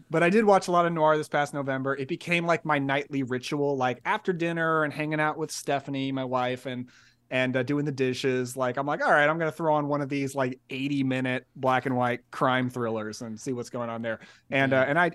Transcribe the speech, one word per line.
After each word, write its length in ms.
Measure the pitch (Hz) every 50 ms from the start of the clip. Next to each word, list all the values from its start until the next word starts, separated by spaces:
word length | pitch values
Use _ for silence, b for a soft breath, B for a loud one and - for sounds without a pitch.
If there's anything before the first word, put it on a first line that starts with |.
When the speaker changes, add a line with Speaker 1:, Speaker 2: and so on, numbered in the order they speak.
| - -
Speaker 1:
but 140 | 156 165 165
I 80 | 170
did 140 | 196 226 226
watch 240 | 208 196 185 - -
a 40 | 175
lot 140 | 175 170
of 60 | 170 170
noir 240 | 165 151 156 156
this 120 | 151 147 -
past 240 | - 147 147 139 -
November. 440 | 143 135 135 135 135 131 135 139
It 100 | 139 135 135
became, 380 | 170 165 - 170 170 170 170
like, 180 | 170 170 160 -
my 140 | 160 151 143
nightly 460 | 139 139 139 143 143 - 147 139 135
ritual, 520 | 120 127 127 127 - 156 147 143 143 143
like, 240 | 131 127 127 123 - -
after 280 | 170 196 208 - 190 185
dinner 520 | 160 165 170 170 165 165 160 160 156 156
and 80 | 147 139
hanging 280 | 151 151 151 156 151
out 160 | 151 151 151
with 140 | 156 156 151
Stephanie, 640 | - - - - 147 139 - - 139 135 135 135 135
my 120 | 135 131
wife, 420 | 127 127 127 123 127 127 123 -
and, 220 | 135 127 123 127 127 b b b b b b _ -
and, 260 | 139 127 127 127 123
uh, 60 | 131 127
doing 220 | 123 143 147 143
the 60 | 151 139
dishes. 640 | 127 131 127 127 - - 135 127 127 127 123 123
Like, 200 | 131 131 123 117
I'm 100 | - 139
like, 180 | 147 151 180 285
"All 60 | 277
right, 180 | 180 151 147 147
I'm 100 | 160 165
gonna 120 | 165 156
throw 240 | - - 165 160 151
on 140 | 151 147 143
one 120 | 147 143 147
of 60 | 131
these, 260 | 143 139 139 135 139
like, 260 | 139 131 127 131 - _ -
eighty-minute 760 | 143 131 135 143 147 139 135 131 127 131 131 127 127 131 - _ -
black 300 | - 127 127 127 127 -
and 100 | 139 127
white 240 | 123 123 123 123 123 _ _
crime 380 | - - 151 131 127 127 127 123
thrillers 540 | 123 123 120 113 113 110 107 110 107 - 123
and 180 | 113 110 104
see 120 | - 143 127
what's 180 | 120 117 -
going 180 | - 123 120 117
on 140 | 117 117 117
there." 180 | 117 110 - B B B B B B
And, 220 | 143 135 139 131 135
uh, 40 |
Speaker 2:
Yeah. 60 | 131 131
Speaker 1:
and 160 | 135 143 170
I, 120 | 175 170 170